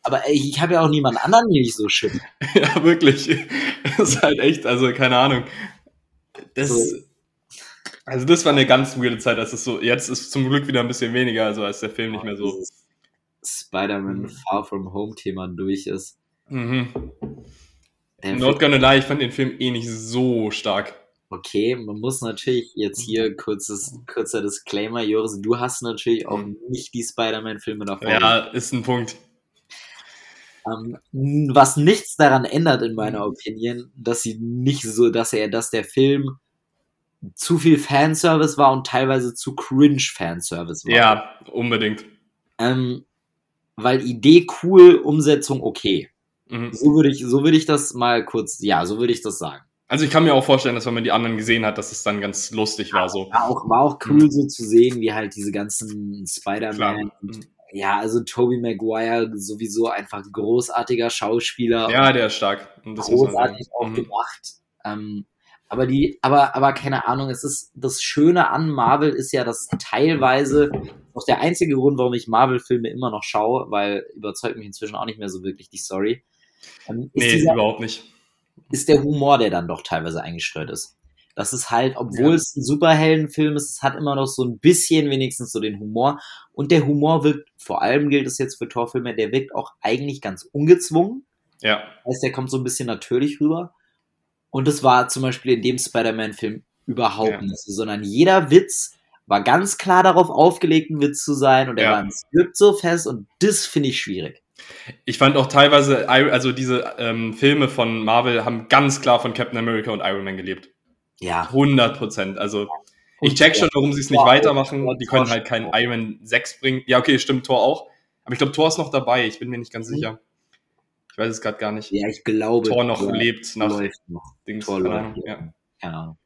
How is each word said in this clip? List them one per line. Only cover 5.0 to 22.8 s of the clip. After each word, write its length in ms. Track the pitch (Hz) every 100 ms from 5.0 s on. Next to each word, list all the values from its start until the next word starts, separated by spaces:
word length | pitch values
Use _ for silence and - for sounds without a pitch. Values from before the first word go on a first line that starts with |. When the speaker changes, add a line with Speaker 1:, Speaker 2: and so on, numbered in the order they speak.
| 131 123
Speaker 2:
Ahnung. 260 | 139 127 - - - - _ _ _ _ _ - -
Das, 140 | - 139
Speaker 1:
So. 280 | 120 113 - _ _ _ _ _ - - - - -
Speaker 2:
also 220 | - 127 131
das 180 | 165
war 80 | 165
eine 140 | 143 131
ganz 300 | 127 135 131
weirde 180 | 123 113
Zeit, 200 | 123 113
als 140 | 110
es 100 | 120
so, 160 | 131 117
jetzt 280 | 113 123 -
ist 200 | 127 -
zum 180 | 139 131
Glück 180 | 147 143
wieder 140 | 131
ein 80 | 120
bisschen 260 | 123 117
weniger, 320 | 123 123 110 110
also 180 | 104
als 160 | 101 101
der 80 | 110
Film 220 | - 113
nicht 120 | 110
mehr 120 | 107 101
so. 80 | 101
Speaker 1:
Dieses 220 | 95 92 _ _ _ _ _ _ _
Spider-Man 800 | - - - 95 101 101 98 98
Speaker 2:
Mhm. 60 | 98
Speaker 1:
Far 360 | - 92 101
From 280 | 101 98 92
Home 220 | 98 107
Thema 340 | 107 101 92 90
durch 380 | 87 95 98 98
ist. 320 | 98 - _ _ _ _
Speaker 2:
Mhm. 440 | 135 120 127 120 - - - 143 139 - _ _ _ _ _ _ _
Speaker 1:
Der 120 | 98 123
Speaker 2:
Not 220 | 131 135
Speaker 1:
Film 140 | 151
Speaker 2:
gonna 40 | 139 131
lie, 60 | 139
ich 60 |
fand 160 | 135 147
den 120 | 120
Film 220 | - 131 -
eh 120 | 127
nicht 180 | 120 117
so 600 | 110 110 120 127 117 107
stark. 440 | - 107 98 101 - _ _ _
Speaker 1:
Okay, 460 | 95 - 104 113 123
man 220 | 107 104
muss 220 | 120 131
natürlich 500 | 117 104 - 123 117
jetzt 240 | -